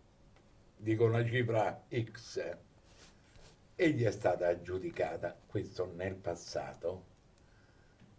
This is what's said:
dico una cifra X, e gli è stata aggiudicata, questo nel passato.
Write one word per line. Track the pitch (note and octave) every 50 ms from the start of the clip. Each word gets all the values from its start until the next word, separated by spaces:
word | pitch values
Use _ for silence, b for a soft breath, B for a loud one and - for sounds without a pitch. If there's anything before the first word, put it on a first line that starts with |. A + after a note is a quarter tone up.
| - - - - - - - - - - - - - - - -
dico | G#2+ G#2+ A2 A2 A#2
una | A2+ A2+ A#2 A#2+
cifra | A#2 A#2 B2+ A#2+ A2+ A2+ A2 G#2 F2+ - - - -
X, | - B2 - - - - - - - - - - - - - - - - B B B B B B B B B B B B B B B - - - -
e | - F#3 D#3+
gli | C#3 A#2 A#2
è | G#2
stata | F#2+ - - F2+ F2+ F2 F2 F2
aggiudicata, | F2 E2+ E2 F2 F#2 F#2 F2 E2+ E2+ F2+ F2+ D#2 E2+ - - F2 - - - -
questo | - G#2 F2+ - - - F2+ F2+ E2+
nel | E2+ F#2 G2 F#2
passato. | F#2 - F2 E2+ - - - - D2+ - - - - - E2+ F#2+ F2+ - - - - - - - b b b b b b b b b b b b b b - -